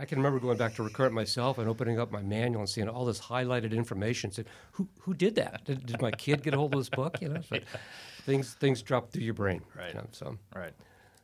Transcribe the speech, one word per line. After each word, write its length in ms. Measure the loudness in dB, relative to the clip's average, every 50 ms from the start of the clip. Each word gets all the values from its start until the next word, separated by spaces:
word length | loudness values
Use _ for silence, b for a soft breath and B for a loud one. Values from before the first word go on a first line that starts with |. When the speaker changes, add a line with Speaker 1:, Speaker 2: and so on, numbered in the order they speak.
Speaker 1:
I 40 | -6
can 140 | -2 2 4
remember 200 | 4 4 4 4
going 180 | 4 2 4 4
back 160 | 4 2 2
to 80 | 0
recurrent 320 | -4 -2 2 4 4 4 4
myself 440 | 2 0 0 0 2 2 2 2 2
and 100 | 0 0
opening 300 | 0 0 0 0 2 0
up 120 | 0 -2
my 100 | -2 -4
manual 380 | -2 -2 0 2 2 2 2 0
and 60 | -2 -2
seeing 200 | -2 -2 -2 -2
all 160 | -2 -2 -2
this 160 | -2 -2 -2
highlighted 520 | -4 -4 -2 0 2 2 2 0 0 0
information. 580 | 0 0 0 0 -2 -2 0 0 0 -2 -4 -6
Said, 160 | -6 -6 -10 B B B B B
"Who, 160 | B -6 -6 -6 -6 -10
who 140 | -4 -4 0
did 220 | 2 2 4 4
that? 280 | 2 -2 -2 -4 -8 -4
Did, 220 | -4 -4 -4 -2
did 160 | -4 -2 0
my 80 | 0 0
kid 320 | 0 0 2 2 2 2
get 120 | 2 2 2
a 20 |
hold 180 | 4 4 4 2
of 60 | 0
this 100 | 0 0
book?" 300 | 0 0 0 0 -2 -4
You 80 | -4 -4
know, 100 | -4 -4 -4
Speaker 2:
<laughs> 40 | -4
Speaker 1:
but 120 | -4 -4
Speaker 2:
Yeah. 160 | -4 B B B B B B B B B B B
Speaker 1:
things, 320 | B 2 2 2 2 -2 -4
things 280 | 2 4 4 4 2
drop 280 | 2 2 2 2 0 0
through 120 | -4 -4
your 120 | -2 -2 0
brain. 280 | 2 2 2 2 0 -4 -10 -14
Speaker 2:
Right. 140 | -12 -10 -8 -8
Speaker 1:
You 60 | -8
know, 60 | -10 -10
so. 260 | -12 -10 -10 -10 -10 -10 -12 -12 -10
Speaker 2:
Right. 200 | -10 -10 -10 -12 -16 B B B B B B B B